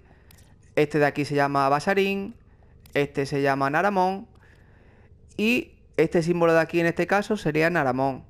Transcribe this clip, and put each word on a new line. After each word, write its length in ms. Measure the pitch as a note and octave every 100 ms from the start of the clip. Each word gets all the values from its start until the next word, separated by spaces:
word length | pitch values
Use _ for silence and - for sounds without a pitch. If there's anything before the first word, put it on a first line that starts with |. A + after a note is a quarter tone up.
| - - - - - - - -
este 240 | D3+ D#3
de 60 | C#3+
aquí 180 | D3
se 100 | C#3
llama 340 | C#3+ C#3 C#3 C3+
Basarin, 680 | C#3+ G3 G3 G3 G3 G3+ - - - - - -
este 320 | - C#3+ - C#3
se 160 | C#3+
llama 280 | C#3 C3+ C#3
Naramon 580 | D#3 G3 F#3+ F#3 G3 - - - - - - - - - - - -
y 360 | G#3+ B3 - - _ -
este 260 | D#3+ F3+
símbolo 300 | D#3+ F3 E3+
de 80 | E3
aquí 180 | D#3 E3+
en 80 | E3+
este 220 | E3 E3
caso 280 | G3+ G#3 G#3
sería 340 | D#3+ D3+ E3
Naramon. 540 | E3+ C3+ C3 C3+ C3